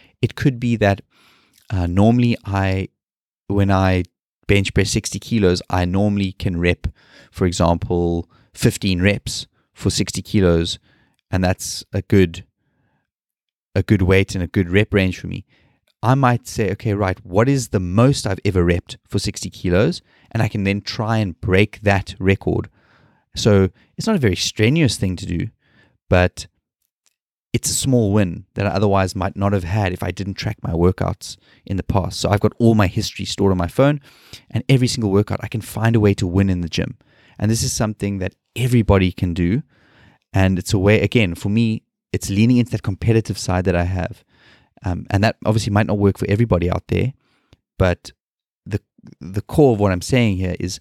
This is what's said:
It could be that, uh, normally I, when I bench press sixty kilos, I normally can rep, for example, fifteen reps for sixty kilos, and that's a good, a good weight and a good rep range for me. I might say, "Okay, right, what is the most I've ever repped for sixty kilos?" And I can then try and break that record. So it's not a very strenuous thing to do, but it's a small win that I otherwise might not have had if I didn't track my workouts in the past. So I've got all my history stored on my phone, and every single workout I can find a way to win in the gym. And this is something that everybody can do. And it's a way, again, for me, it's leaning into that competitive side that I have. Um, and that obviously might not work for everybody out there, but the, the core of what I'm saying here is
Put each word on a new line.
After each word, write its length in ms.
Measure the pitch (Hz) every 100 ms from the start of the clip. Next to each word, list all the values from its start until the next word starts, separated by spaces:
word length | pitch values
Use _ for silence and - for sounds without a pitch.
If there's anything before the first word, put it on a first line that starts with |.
| _ -
It 140 | 117 -
could 240 | 151 120
be 160 | 120 113
that, 240 | 101 98 - _ _ _ _ _ -
uh, 180 | 92 87
normally 480 | 90 107 120 120 - -
I, 440 | 98 95 95 - _ _ _ _ _ -
when 240 | 101 98
I 320 | 95 95 92 87 _ _ _ -
bench 260 | 101 98
press 160 | - -
sixty 280 | 113 - 98
kilos, 420 | - 117 92 90 -
I 160 | 92 87
normally 480 | 95 104 101 98
can 260 | - 101 85
rep, 280 | 87 87 - - _ - -
for 140 | - 92
example, 840 | 87 85 85 - 87 87 85 - _ _
fifteen 480 | - 117 - 101 90
reps 460 | 95 101 - - - _ _
for 160 | - 98
sixty 320 | - 98 -
kilos, 580 | - 107 92 85 85 - _ _ _ _ -
and 140 | 92
that's 400 | 90 - - - -
a 80 | 101
good, 440 | - 101 87 82 - _ _ _ _ _ _ _ _ _ _ _ _ 101
a 80 |
good 180 | - 104
weight 340 | 92 95 98 95
and 80 |
a 40 | 85
good 220 | 101 87
rep 240 | 92 107
range 260 | 101 92 87
for 80 | 87
me. 180 | 92 - _ _ _ _ -
I 120 | 113 135
might 320 | 127 117 -
say, 240 | - 101
"Okay, 220 | 101 110
right, 300 | 101 95 90 -
what 220 | 92 127
is 220 | 139 117
the 100 | 101
most 460 | 90 98 131 139 107
I've 140 | 95
ever 220 | 98 92 85
repped 320 | 87 - - -
for 120 | 101
sixty 300 | - - 90
kilos?" 520 | - 92 90 123 185 _ _ _
And 100 | 110
I 60 | 107
can 160 | 107
then 180 | 98 101
try 360 | - - 110 113
and 220 | 101 -
break 400 | - 92 107 -
that 340 | 104 98 - -
record. 500 | 95 98 - 87 - _ _ _ _ _ _ -
So 340 | 113 101 95 _ _ -
it's 100 | -
not 80 | 208
a 40 |
very 160 | 117 87
strenuous 640 | - - 107 160 135 -
thing 180 | 95 90
to 80 | 95
do, 240 | 85 104 _ _ _ _ _ -
but 380 | 92 90 - - _ _ _ _ _ _ _ _ _ _
it's 160 | - -
a 40 |
small 400 | - 139 123 104
win 320 | 104 92 90 -
that 120 | - 101
I 40 |
otherwise 440 | 95 104 98 95
might 220 | 95 95 98
not 160 | 101
have 140 | 101 85
had 260 | 107 95
if 120 | 90
I 80 | 92
didn't 240 | 87 95 95
track 220 | - -
my 100 | -
workouts 640 | 82 87 - 90 92 - - _ _ -
in 100 | 98
the 80 |
past. 360 | - 98 87 -
So 100 | -
I've 100 | 104
got 140 | 104 -
all 160 | 117 110
my 120 | 98
history 380 | - 101 - 95
stored 260 | - 98
on 60 | 92
my 100 | 87
phone, 320 | - 139 147 - _ - - _
and 140 | 110 -
every 180 | 131 123
single 240 | - 107
workout 280 | 98 104 98
I 60 | -
can 120 | 113
find 340 | - - 113 117
a 40 |
way 140 | 104
to 140 | 98 92
win 220 | 90 98
in 120 | 90
the 80 | 85
gym. 280 | - - - _ _ _ -
And 140 | 104
this 120 | 117
is 100 | 131
something 460 | - 110 104 101 98
that 160 | 90 _ _ -
everybody 560 | 123 123 101 98 92
can 220 | - 92
do. 300 | 85 85 120 - _ _ _ _ _ _
And 260 | 98 95 92
it's 160 | -
a 60 | 104
way, 220 | 98 107
again, 340 | 101 123 95 87
for 140 | 101
me, 340 | 107 113 110 _ _ -
it's 160 | 101 -
leaning 280 | 101 113 120
into 140 | 117
that 120 | 113
competitive 540 | - 95 113 110 - 98
side 280 | - 92 92
that 100 | 87
I 80 |
have. 400 | 87 92 85 - _ _ _ _ _ _ 98
Um, 200 | 87 87
and 140 | 98
that 120 | 110 - -
obviously 280 | 107 104
might 140 | 104 113
not 100 | 101
work 200 | 101 -
for 100 | -
everybody 400 | 101 117 90 87
out 180 | 90 -
there, 260 | 95 131 - _ _ _ _ _ -
but 340 | 92 87 - _ _ _ _ _ -
the, 140 | 101 _ _ - -
the 220 | 90 101
core 320 | - - 143
of 60 | 107
what 120 | 101
I'm 100 | 90
saying 360 | - 131 113 92
here 180 | 92 85
is 200 | 92 -